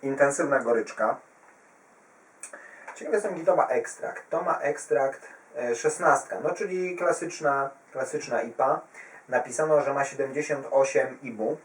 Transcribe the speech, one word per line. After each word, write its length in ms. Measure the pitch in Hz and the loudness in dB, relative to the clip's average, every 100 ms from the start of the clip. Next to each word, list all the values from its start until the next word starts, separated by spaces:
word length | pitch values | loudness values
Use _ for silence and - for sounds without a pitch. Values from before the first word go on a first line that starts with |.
Intensywna 580 | 135 135 139 139 156 135 | -2 4 2 4 2 2
goryczka. 560 | 117 117 107 - 110 - - - - - - _ _ - _ - _ _ - - - - - - | 2 0 0 -2 -2 -2 -8 -20 -20 -20 -20 _ _ -20 _ -20 _ _ -20 -18 -20 -20 -18 -12
Ciekaw 180 | - | -2
jestem, 180 | 214 202 | -2 -2
jaki 140 | 175 165 | -2 2
to 100 | 180 | 4
ma 120 | - | 4
ekstrakt. 640 | - - - - - - | 2 -2 -6 -8 -10 -4
To 120 | - | -4
ma 180 | - - | 0 0
ekstrakt, 680 | 143 147 - 147 135 135 - - - - | -2 -4 0 2 2 -2 -16 -20 -14 -6
e, 180 | 120 120 | -2 0
szesnastka, 640 | 151 - 165 135 - 95 | 0 2 4 4 2 -4
no 100 | 147 | -2
czyli 440 | - 208 185 180 175 | -2 -2 -2 -4 -2
klasyczna, 720 | 180 170 165 - 151 139 139 - - | 0 0 -2 -2 0 0 -2 -6 -14
klasyczna 500 | 131 131 151 139 117 | -8 -4 -6 -4 -4
ipa. 400 | 117 - 131 156 - - - - - | -4 0 2 2 -2 -20 -20 -20 -2
Napisano, 520 | 127 - - 156 151 | -2 -2 -2 4 4
że 120 | 139 | 4
ma 120 | 139 139 | 0 -2
siedemdziesiąt 640 | 135 135 139 147 143 135 | -2 -2 -2 -2 -2 2
osiem 500 | 135 135 147 131 127 | 4 4 4 0 -4
ibu. 360 | 135 107 113 156 | -12 -4 -2 -4